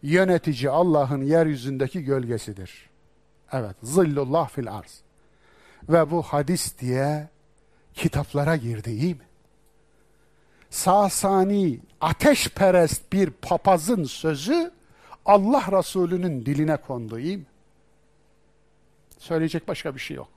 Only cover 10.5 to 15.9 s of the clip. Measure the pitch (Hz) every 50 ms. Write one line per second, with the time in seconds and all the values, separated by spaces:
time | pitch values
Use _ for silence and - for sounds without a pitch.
10.5 | _ _ _ _ - - - 196 185 202 208 190 - - - 190 196 190 190 196
11.5 | 208 202 190 165 123 117 - _ _ _ - 160 - - - 302 285 - - -
12.5 | - - 202 190 180 180 170 156 - - - - - 196 196 160 - _ - -
13.5 | 180 165 - 202 190 170 151 185 240 202 156 123 - - - 160 156 135 143 202
14.5 | 302 339 330 349 _ _ _ _ _ _ _ - - _ _ - 202 202 190 214
15.5 | 269 269 - 180 190 190 - -